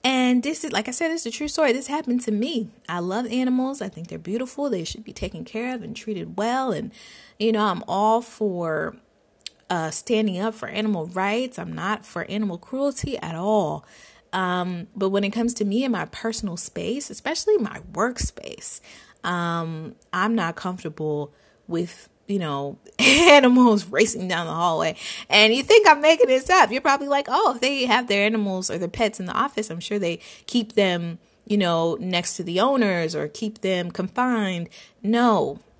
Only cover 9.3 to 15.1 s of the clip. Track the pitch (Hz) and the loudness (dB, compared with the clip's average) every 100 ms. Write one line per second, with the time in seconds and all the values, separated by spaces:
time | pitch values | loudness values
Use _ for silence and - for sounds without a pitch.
9.3 | _ - _ _ 180 160 156 - 220 220 | _ -12 _ _ -4 -2 -4 0 0 0
10.3 | 180 214 220 - - 214 190 160 185 196 | -2 -4 -6 -8 -4 -2 -2 -4 -4 -2
11.3 | 220 254 208 170 160 180 208 - 170 175 | -2 -4 -8 -8 -6 -4 -6 -6 -8 -6
12.3 | 208 214 175 - 262 285 269 - 254 165 | -4 -4 -6 -8 -2 -2 -2 -6 -6 -6
13.3 | 165 190 214 160 151 - - - - _ | -4 0 2 0 -4 -12 -20 -20 -20 _
14.3 | 180 185 180 180 175 170 208 190 | -4 -2 -2 -2 -6 -10 -4 -2